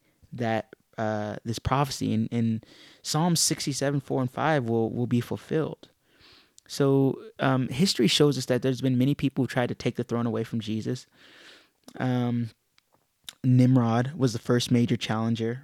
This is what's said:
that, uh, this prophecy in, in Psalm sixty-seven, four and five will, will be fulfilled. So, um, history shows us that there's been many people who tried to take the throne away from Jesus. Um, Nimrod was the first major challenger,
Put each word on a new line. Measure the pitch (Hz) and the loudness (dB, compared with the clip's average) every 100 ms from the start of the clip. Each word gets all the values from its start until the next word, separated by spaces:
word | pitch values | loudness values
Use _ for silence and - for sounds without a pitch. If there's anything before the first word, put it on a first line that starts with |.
| _ _ _ | _ _ _
that, | 123 113 110 - - _ - | -6 -2 -2 -4 -16 _ -6
uh, | 110 107 107 104 | -4 -4 -6 -8
this | 117 113 | -8 -6
prophecy | - 131 139 - 107 | -2 0 0 -2 -2
in, | 110 110 | 0 0
in | 117 113 113 - - - - | 0 0 -2 -8 -20 -20 -16
Psalm | - 151 175 165 | -4 0 2 2
sixty-seven, | - 160 - 135 139 143 | 0 -2 -4 -2 -2 -2
four | - 135 | -2 -2
and | 127 | -2
five | - 143 151 117 | -2 0 0 0
will, | 117 113 | 0 0
will | - 117 | -2 0
be | 120 | 0
fulfilled. | - - - 160 139 - - _ _ _ - - _ _ _ | -2 -8 -4 -4 -4 -8 -18 _ _ _ -20 -20 _ _ _
So, | - 139 139 135 - - - | 0 4 4 4 0 -10 -4
um, | 135 131 131 | 0 0 0
history | 123 196 - 202 | 0 0 4 2
shows | - 147 131 | 4 4 2
us | - | -2
that | 123 | -2
there's | 135 123 | 0 -2
been | 131 123 | 0 2
many | 131 147 | 2 2
people | 139 - | -2 0
who | 123 | -2
tried | 131 120 | 0 -2
to | - | -2
take | 123 - | -4 -4
the | |
throne | 117 120 117 | -4 -2 -2
away | 110 | -2
from | 113 117 | -4 -6
Jesus. | 107 110 120 127 - _ - - - - _ _ - - | -4 -4 -4 -8 -10 _ -20 -20 -20 -20 _ _ -20 -6
Um, | 127 123 120 120 117 - _ _ _ _ _ _ - - | -2 0 0 -2 -4 -10 _ _ _ _ _ _ -20 -4
Nimrod | 131 127 127 131 117 113 123 151 | 4 6 6 6 4 2 0 -2
was | 127 | -2
the | 104 | -2
first | - 123 - | 0 0 2
major | 123 120 120 | 2 2 -2
challenger, | - 110 113 113 113 127 | -2 -4 -2 -2 -4 -6